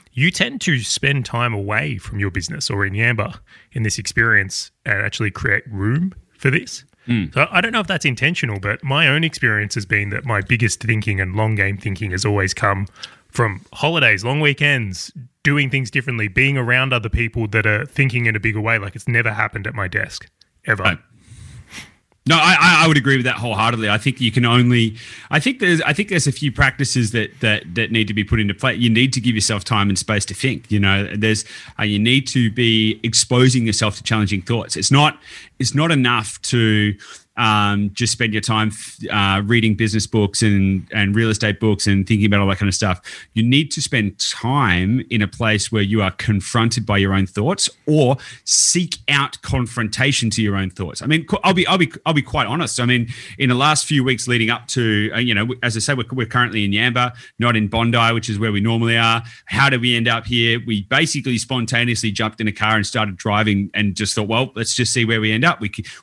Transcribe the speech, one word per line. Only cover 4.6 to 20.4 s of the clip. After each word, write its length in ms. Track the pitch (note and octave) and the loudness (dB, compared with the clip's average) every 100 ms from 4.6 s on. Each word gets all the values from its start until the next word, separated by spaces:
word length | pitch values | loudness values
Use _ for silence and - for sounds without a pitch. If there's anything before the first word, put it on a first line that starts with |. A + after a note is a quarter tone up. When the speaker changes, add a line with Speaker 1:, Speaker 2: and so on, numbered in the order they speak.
| - _ | -12 _
Speaker 1:
and 160 | - G2+ | -6 -4
actually 280 | G2+ - G#2+ | -4 -4 -6
create 320 | - B2+ G2+ - | -4 -2 -2 -2
room 420 | G2 G2+ C#3 F#3 - - _ | -4 -2 0 -2 -6 -18 _
for 120 | C#3 | 0
this. 340 | B2 - - - _ - | 0 -2 -12 -18 _ -2
Speaker 2:
Mm. 240 | A#2 D#2+ | -2 0
Speaker 1:
So 120 | - D3+ | 0 0
I 80 | F3+ | 0
don't 100 | A3 | 0
know 100 | A3 | 0
if 60 | F3 | -2
that's 180 | F3+ | -2
intentional, 540 | D3 A#2 C#3 F3 A#2+ G2+ | -2 0 0 0 -4 -4
but 240 | G2+ A#2 | -4 -4
my 240 | C#3 C#3+ D#3 | -2 2 2
own 160 | D3 | 2
experience 540 | E3 - A#2 G#2+ G#2 A#2+ | 0 0 0 0 -2 -4
has 100 | G2 | -2
been 240 | G#2+ G2+ | -2 -2
that 140 | G#2 | -4
my 160 | B2+ G#2+ | -2 -2
biggest 420 | F#2+ A#2+ A2 - | 0 0 0 -2
thinking 380 | A2+ A2 G#2+ F#2+ | -2 -2 0 -2
and 160 | F#2 G#2 | -2 0
long 180 | A2 | 0
game 220 | G#2+ G2 G2 | 0 -2 -2
thinking 340 | G#2+ F#2+ G#2 | -6 -6 -4
has 140 | F#2 | -2
always 280 | G#2 G2+ F#2+ | 0 0 0
come 360 | - G2+ G2 G2 - - - _ | 0 0 0 -4 -10 -20 -20 _
from 360 | - A2+ F#2+ - | -2 -2 -2 -14
holidays, 520 | - D3+ E3 B2 G2+ | -4 -2 2 2 2
long 160 | A2+ C#3+ | 0 0
weekends, 720 | D3+ C3+ D3 C3+ G#2 F2+ - D#3 B2 _ | 0 2 2 0 -2 -8 -12 -16 -20 _
doing 260 | D3+ C#3+ C3+ | 0 2 2
things 180 | C3+ B2 | -2 -2
differently, 380 | C#3+ B2+ A#2 G#2 | -4 -4 -4 -2
being 320 | F#2 C3+ C#3 | 0 2 2
around 340 | A#2+ B2+ C3 | 2 2 2
other 160 | B2 A2 | -2 -2
people 380 | - A2+ A#2+ A2 | -2 -2 -2 -2
that 160 | A2 | 0
are 220 | G#2+ G#2+ C#3 | 2 2 0
thinking 400 | - C3+ A#2+ A#2 | 0 0 0 0
in 80 | |
a 60 | G#2+ | 0
bigger 200 | A2 G#2+ | -2 -2
way. 180 | A2 A2+ | 0 -2
Like, 180 | G2 - | -2 -8
it's 100 | - | -2
never 260 | A#2+ A2+ | 0 0
happened 360 | G#2+ G#2+ G#2 G#2 | 0 -4 -4 -8
at 60 | |
my 120 | A2+ F#2+ | -6 -4
desk, 420 | G#2 - - - _ | -4 -4 -8 -18 _